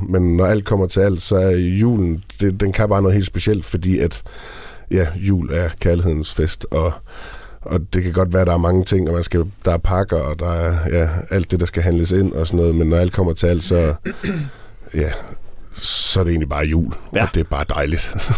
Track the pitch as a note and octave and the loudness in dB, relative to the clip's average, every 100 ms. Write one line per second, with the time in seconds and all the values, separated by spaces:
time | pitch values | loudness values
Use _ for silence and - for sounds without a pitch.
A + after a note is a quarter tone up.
0 | F#2+ F#2 F2+ E2+ F#2 F#2 G2+ G2+ F2+ - | 0 2 4 4 4 2 0 0 2 2
1 | G2 F2+ - G2 F#2+ F2+ F2+ F#2+ A#2 A2+ | 2 2 0 2 4 2 2 2 2 2
2 | F2+ D#2+ - - G2+ F#2+ G2 F#2+ G#2+ G2 | 2 -2 -6 -2 0 0 0 2 2 2
3 | G2 G2+ F#2+ F#2+ G#2+ G#2 - F2 F#2 F#2 | 4 2 0 -2 0 0 -2 -2 0 0
4 | E2 - - - - - - - - F2+ | 0 -4 -12 -16 -16 -16 -16 -16 -4 0
5 | E2+ E2+ G2 G2 D2+ D2+ F2 - F2+ E2+ | 0 -2 0 0 0 -2 -4 -2 0 2
6 | F2 D#2 D2+ - D#2+ - - D#2 E2 D2+ | 2 0 -2 -2 -2 -4 -4 -2 -2 -4
7 | - - - - - - - F2 F#2 F#2+ | -10 -16 -16 -16 -16 -14 -4 -4 -2 -2
8 | F2+ F2 F#2 F#2 F2+ E2+ E2+ F#2 F#2 G2 | 0 0 2 2 2 2 4 2 2 2
9 | D#2+ E2+ E2+ F2 E2 - - E2+ - F#2 | 2 0 0 0 -2 -2 -2 2 2 2
10 | G2+ E2+ C#2 D2+ E2+ E2+ E2 E2+ D#2+ F2 | 0 0 -2 -2 -2 0 0 0 2 2
11 | E2 D#2+ - G2 E2+ F2+ E2+ - E2+ E2+ | 2 0 -2 -2 0 0 0 0 2 2
12 | E2 F#2 G2 - D#2+ F2 E2+ E2 D#2+ E2+ | 2 2 2 0 0 2 4 4 4 4
13 | F2+ - F2+ D#2+ F2 F2 - F2 D#2+ D2 | 2 2 0 2 2 2 2 2 2 0
14 | - - - F3 C#3 - - - - E2 | -6 -6 -4 -4 -6 -10 -18 -18 -8 -4
15 | D2+ - - - - - - - - - | -2 -4 -8 -10 -10 -12 -12 -8 -4 -2
16 | - G2 E2+ E2 D2 D2 D2+ D#2+ E2 - | 0 2 2 0 0 -2 0 0 0 -4
17 | - - A2+ - D#2+ C#2+ D2 D2+ D2 D#2 | -4 -2 0 0 -2 -2 -2 -2 -2 -2
18 | - - - | -2 -2 0